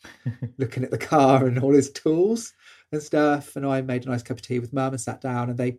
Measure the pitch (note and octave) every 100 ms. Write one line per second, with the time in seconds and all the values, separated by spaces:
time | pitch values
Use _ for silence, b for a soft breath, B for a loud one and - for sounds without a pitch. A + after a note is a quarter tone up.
0 | - - - A2 A#2 - B2+ - B2 A#2+
1 | - D#3 C3+ C3+ B2+ B2 C3+ C#3+ C3+ -
2 | D#3 D#3+ F#3+ A3+ - _ B B B D3+
3 | D3+ D#3 D3+ D3 - - C#3 C3+ C3 B2
4 | B2+ B2 - B2 - B2 A#2 C3+ C3 C3
5 | - A#2+ C3 B2 B2 A#2+ B2